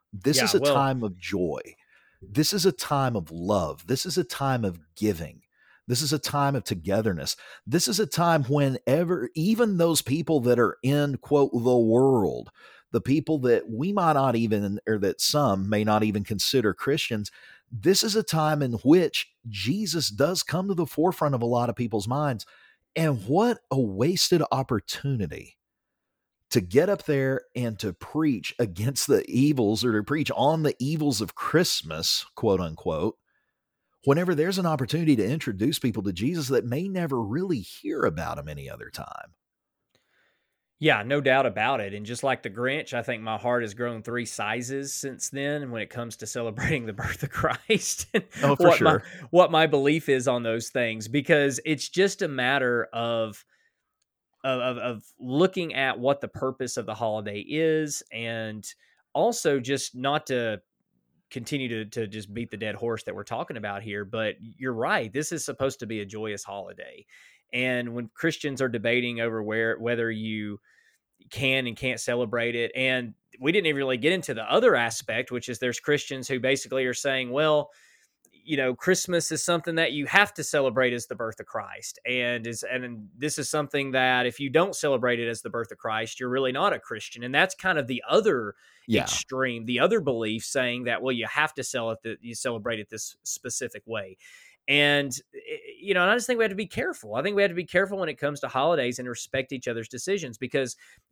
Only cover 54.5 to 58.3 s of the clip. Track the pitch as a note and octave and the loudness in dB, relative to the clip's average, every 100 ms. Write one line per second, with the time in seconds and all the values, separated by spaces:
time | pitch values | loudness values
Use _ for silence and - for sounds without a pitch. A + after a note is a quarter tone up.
54.5 | B2+ B2+ A#2+ B2 A2 - - B2 C#3 F#3 | -2 -2 -4 -4 -6 -12 -14 -2 2 2
55.5 | F#3 E3 B2+ C3+ A#2 B2+ C#3+ A#2 - C3 | 2 -4 -2 -2 0 0 0 -2 -4 -4
56.5 | - B2+ - G#2 G#2+ A2+ G#2+ G2+ G#2 - | -4 -6 -6 -6 -4 -2 -2 -4 -8 -6
57.5 | D3+ D#3+ D#3 D3+ - - A2+ A#2 | 0 2 2 -2 -6 -10 -10 -6